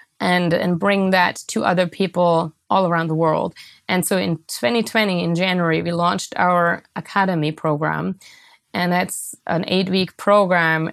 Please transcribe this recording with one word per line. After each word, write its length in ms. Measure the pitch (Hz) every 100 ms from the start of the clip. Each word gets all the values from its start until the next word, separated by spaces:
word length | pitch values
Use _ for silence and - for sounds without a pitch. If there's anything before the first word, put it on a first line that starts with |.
| _ -
and, 340 | 185 180 175
and 260 | 165 175 170
bring 300 | 202 196 190
that 340 | 185 180 - -
to 180 | 220 -
other 220 | 180 175
people 640 | - 190 180 175 165 170 - -
all 180 | 190 185
around 200 | 170 165
the 80 | 156
world. 400 | 160 156 180 - - - -
And 180 | 185 175
so 120 | 190
in 200 | 185 165 - -
twenty 240 | 240 240
twenty, 400 | 226 226 208 180
in 100 | 170
January, 480 | 170 190 180 165 160
we 120 | 170
launched 400 | 170 175 190 - -
our 480 | 180 180 170 185 - 185
Academy 560 | - 202 190 170 151
program. 680 | 156 160 147 156 156 180 185 - - - _ _
And 180 | - 180
that's 440 | 180 190 - - - -
an 180 | 165 -
eight-week 480 | 185 190 185 180 -
program 760 | - 208 190 180 165 160 160